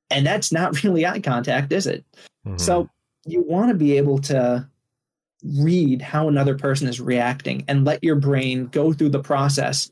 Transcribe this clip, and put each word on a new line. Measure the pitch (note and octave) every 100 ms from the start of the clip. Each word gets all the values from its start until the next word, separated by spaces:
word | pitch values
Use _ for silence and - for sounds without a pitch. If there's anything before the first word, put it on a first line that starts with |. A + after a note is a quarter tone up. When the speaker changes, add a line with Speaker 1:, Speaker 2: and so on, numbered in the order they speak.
| -
Speaker 1:
and | C#3 C#3+
that's | G#3 -
not | D#3+ F3 -
<laughs> |
really | G#3 E3+ E3+
eye | -
contact, | D#3 A#2+ A#2+ B2+ C#3
is | F3 -
it? | - - _ - _ -
Speaker 2:
Mm-hmm. | F2+
Speaker 1:
So | E2+ F3 - _ _ _ D#3
you | F3
want | D#3 F3 A#3+
to |
be | G3 D3 C#3+
able | C#3+ C#3
to | C#3 C3+ B2 B2 B2 _ _ _ _ _ _ _
read | - C#3+ D#3 F3+ C#3+ B2+
how | - D3+ D#3
another | C#3+ C#3 C3+
person | C#3 C3+ B2+
is | A#2+
reacting | B2 B2 A#2+ C3+ - C3 C3+
and | C#3
let | C#3 D3+
your | E3+ D3
brain | C#3 C#3 C3 B2+ B2
go | D3+ D#3+
through | D3+ D3+
the | C#3
process | C#3 C#3 C#3+ C#3 C3 C#3 -